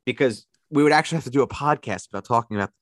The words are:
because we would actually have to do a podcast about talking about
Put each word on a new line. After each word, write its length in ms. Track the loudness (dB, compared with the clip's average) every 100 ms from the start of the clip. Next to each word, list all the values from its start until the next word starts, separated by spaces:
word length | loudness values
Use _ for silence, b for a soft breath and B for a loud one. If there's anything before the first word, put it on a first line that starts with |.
| -6
because 400 | 0 0 -2 _ _ _
we 120 | 2
would 100 | 4
actually 240 | 4 2 -4
have 80 |
to 60 | -2
do 120 | 0
a 40 | 0
podcast 600 | 0 -2 -2 -4 -10 -8
about 160 | -10
talking 320 | -2 -2 -2 -4
about 140 | -6 _